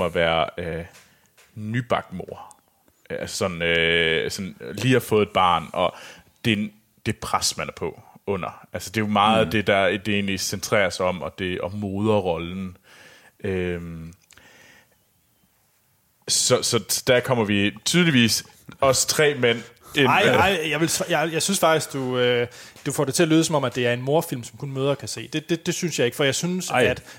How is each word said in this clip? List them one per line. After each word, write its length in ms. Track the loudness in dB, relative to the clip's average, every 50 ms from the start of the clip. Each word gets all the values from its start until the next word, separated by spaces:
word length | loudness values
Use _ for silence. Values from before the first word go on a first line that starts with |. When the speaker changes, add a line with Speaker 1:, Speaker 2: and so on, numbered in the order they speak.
Speaker 1:
om 60 | 0
at 80 | 0 0
være, 340 | 2 2 2 4 2 0 0 -4 -6
øh, 260 | -8 -8 -8 -8 -10 -12 -16 -20 -20 _ _ _ _ _ _ _ _ _ _
nybagt 580 | -12 -10 -6 -6 -6 -2 -2 -2 -2 -2 -4 -10
mor. 440 | -12 -12 -12 -14 -16 -16 -18 -20 -20 _ _ _ _ _ _ _ _ _ -12
Altså 260 | -10 -10 -8 -8 -6
sådan, 260 | -4 -4 -2 -2 -2 0
øh, 680 | 2 2 4 4 4 4 4 2 2 2 0 0 -2
sådan 260 | -4 -6 -8 -10 -10 -12 -14 -12 -8
lige 220 | -4 0 2 2
at 60 | 2 2
få 180 | 2 2 2
et 80 | 2 2 2
barn, 340 | 4 4 4 4 2 0 -2 -2
og 220 | 0 0 0 -2 -4 -12 -20 -20 -20 -20 _ _ _ -2
det, 260 | 0 0 0 -2 -6 -10 _ _ _ _ _ -8
det 100 | -8 -8
pres, 400 | -6 -6 -4 -4 -2 -2 -2 -4
man 120 | -4 -8 -10
er 40 | -8
på 240 | -8 -8 -8 -8 -10 -16 -20 -20 -12 _
under. 400 | -6 -6 -4 -6 -8 -10 -14 -14 -14 -12
Altså, 180 | -12 -10 -6
det 60 | -4
er 80 | -2 -2
jo 80 | 2 2
meget 340 | 4 4 6 6 4 2
Speaker 2:
Mm. 40 | 2
Speaker 1:
det, 160 | 0 0 2
der 180 | 2 2 4 4 2 0 0
det 100 | -2 -2 -2
egentlig 260 | -2 -2 -2 -4 -4
centrerer 500 | -4 -6 -6 -8 -4 -2 0 0 0 0
sig 160 | 0 -2 -2
om, 160 | -2 -2 -4 -6
og 160 | -10 -8 -6
det, 220 | -6 -4 -4 -4
og 140 | -6 -6 -6
moderrollen. 1000 | -6 -6 -6 -4 -2 0 2 2 2 2 0 -2 -4 -4 -6 -8 -8 -10 -10 -12 -16 _ -20 -20 -20 -20 -20 -20 -20 _ _ _ _ -6
Øhm, 680 | -4 -4 -2 -2 -4 -4 -6 -8 -10 -12 -12 -14 -14 -16 -20 _ _ _ -20 -20 -20 -20 -20 -20 -20 -20 -20 _ _ _ _ _ _ _ _ _ _ _ _ _ _ _ _ _ _ _ _ _ _ _ _ _ _ _ _ _ -4
så, 340 | -2 0 2 4 2 2 2
så 400 | 0 -2 -2 -2 -2 -4 -2 2
der 140 | 4 4 4
kommer 240 | 4 2 0 0 2
vi 320 | 2 2 2 2 0 -2 -4 -4
tydeligvis, 600 | -2 2 2 2 4 4 4 4 4 2 0 -4 -8 -14 _ _ -20 -6 0
os 260 | 2 2 2 2 0
tre 280 | 0 2 2 2 2 2
mænd, 280 | 2 2 2 2 0 -4 -10 -18 _ -20 -4 0
ind. 120 | 2 4
Speaker 3:
Ej, 160 | 4 4 4 4
ej, 480 | 4 4 4 4 4 2 0 -2 -2
jeg 100 | -2 0
vil 80 | 0 0
s-, 140 | 0 -2 -2 -2
jeg, 240 | 0 0 0 0 -2
jeg 100 | -2 -2
synes 180 | -2 0 2
faktisk, 320 | 4 4 4 2 0 -2 -6
du, 260 | -6 -4 -2 0 2
øh, 280 | 2 2 2 2 0 -2 -6 -12 -20 -20 -20 -12 -8
du 60 | -6 -2
får 120 | -2 -2
det 100 | 0 2
til 80 | 2 2
at 60 | 4
lyde 160 | 4 4 4
som 100 | 2 2
om, 100 | 0 0
at 100 | 0 0
det 120 | 0 0
er 60 | 0 0
en 100 | 0 0
morfilm, 420 | 0 0 0 0 -2 -6 -8 -10
som 140 | -12 -14 -12
kun 140 | -12 -8 -6
mødre 240 | -2 0 0 -2
kan 120 | -2 -4 -8
se. 200 | -10 -10 -10 -8
Det, 200 | -6 -6 -4 -4
det, 180 | -4 -4 -2
det 80 | -4 -4
synes 240 | -4 -4 -4 0 0
jeg 60 | 0
ikke, 100 | 0 2
for 80 | 2 0
jeg 100 | 0 0
synes, 360 | 0 -2 -2 -4 -4 -4 -2
Speaker 2:
Ej. 120 | 2 2 2
Speaker 3:
at 200 | 2 2 -2 -8 -14 -20